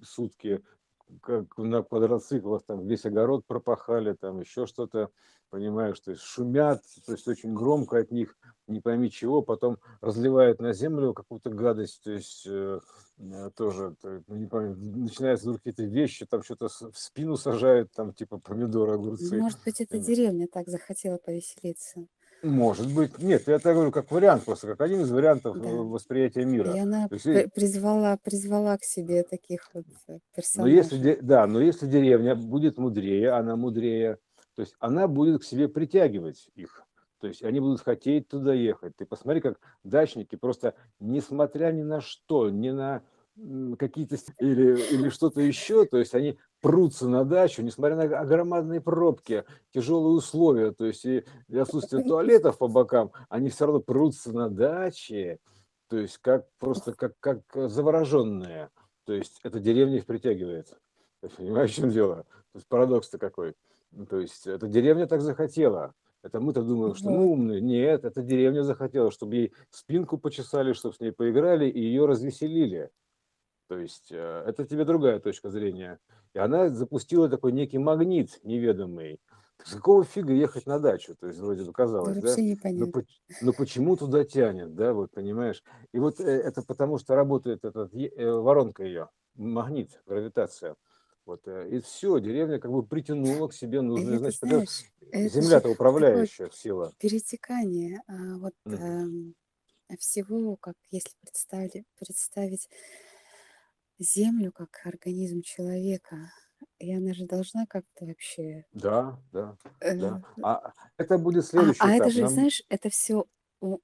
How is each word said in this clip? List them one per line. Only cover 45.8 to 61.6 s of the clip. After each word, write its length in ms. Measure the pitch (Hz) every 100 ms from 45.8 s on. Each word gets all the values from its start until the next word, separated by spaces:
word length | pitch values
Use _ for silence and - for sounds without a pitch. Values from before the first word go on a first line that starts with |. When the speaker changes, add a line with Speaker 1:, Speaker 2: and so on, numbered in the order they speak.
Speaker 1:
то 140 | 202 123
есть 160 | 117
они 240 | 123 147 - _ _
прутся 480 | 151 165 165 - 123
на 160 | 127
дачу, 380 | 135 180 180 -
несмотря 340 | 117 - 147 160
на 100 | 156
г-, 160 | 147
громадные 560 | 139 160 175 170 160 165
пробки, 640 | 156 165 170 120 - 107 - - _
тяжёлые 400 | 131 120 165 156 165
условия, 540 | - 156 170 123 110
то 140 | - 113
есть 180 | 107
и, 200 | 123 127 - - _
и 100 | 127
отсутствие 440 | 135 151 - 135
Speaker 2:
<laughs> 20 |
Speaker 1:
туалетов 540 | 254 240 214 233 151 -
по 100 | 123
бокам, 420 | 120 117 123 107 - -
они 200 | 110 135
всё 160 | - 151
равно 140 | 147
прутся 520 | - 131 151 - 120
на 160 | 117 113
даче, 920 | 98 135 170 185 - - 104 90 80 _ _ _ _ _
то 100 | 113
есть 200 | 101 -
как, 280 | 127 131 - _
просто 360 | 127 123 -
как, 200 | - 123 -
как, 180 | 139 117 -
э, 140 | 139 127
заворожённые. 1000 | 110 147 160 147 143 110 98 90 82 151 _ _ _ -
То 80 |
есть 260 | 202 - -
эта 160 | - 110
деревня 380 | 104 117 135 131
их 100 | -
притягивает. 600 | 113 127 95 90 82 - _ _ _ _ _
Ты 80 | 92
понимаешь, 400 | - 92 110